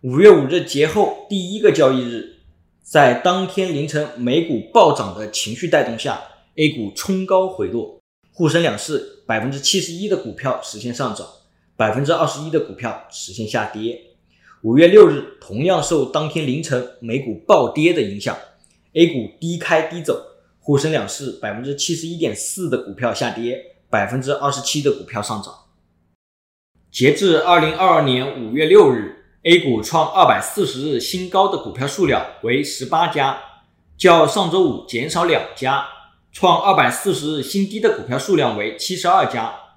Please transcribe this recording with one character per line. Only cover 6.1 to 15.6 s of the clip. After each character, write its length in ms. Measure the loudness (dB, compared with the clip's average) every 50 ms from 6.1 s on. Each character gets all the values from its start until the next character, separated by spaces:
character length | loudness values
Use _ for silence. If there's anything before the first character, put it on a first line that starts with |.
| -8 -8 -12 -20 _ _ _ _ _
A 160 | -2 -2 -2
股 220 | -2 -4 -8 -8 -10
冲 320 | -10 -6 -4 -4 -4 -2
高 220 | 0 0 0 0 0
回 180 | -4 -6 -6
落， 340 | -6 -4 -6 -8 -8 -14 _ _ _ _ _ _ _
沪 160 | _ -2 0 2
深 140 | 2 2
两 160 | 0 0 -2 -4
市 460 | -8 -6 -6 -6 -6 -8 -20 _ _
百 140 | -4 -4 -4
分 100 | -4 -6
之 80 | -8 -4
七 220 | -2 0 0 0
十 120 | -2 -4
一 160 | -8 -8 -4 -2
的 80 | -4
股 160 | -4 -4 -10
票 280 | -14 -6 -6 -6 -6 -6
实 160 | -8 -14 -14 -12
现 160 | -10 -10 -6
上 180 | -6 -6 -6 -6
涨， 100 | -10 -14 -18 -20 _ _ _ _ _ _ _ _
百 160 | -2 -2 -2
分 140 | 0 -2 0
之 80 | 0
二 120 | 0 0 0
十 180 | -2 -2 -8
一 80 | -10 -4
的 100 | -2 -2
股 140 | -4 -4 -10
票 340 | -10 -10 -10 -10 -10 -16 -18
实 220 | -16 -16 -16 -14
现 160 | -10 -10 -10 -4
下 160 | -4 -4 -4
跌。 360 | -4 -8 -8 -8 -8 -8 -8 -16 _ _ _ _ _ _ _ _ _ -20 _
五 160 | -2 2 6 6
月 80 | 8
六 220 | 10 12 10 10 10
日， 280 | 8 0 -6 -10 -18 _
同 240 | -18 -10 -6 -2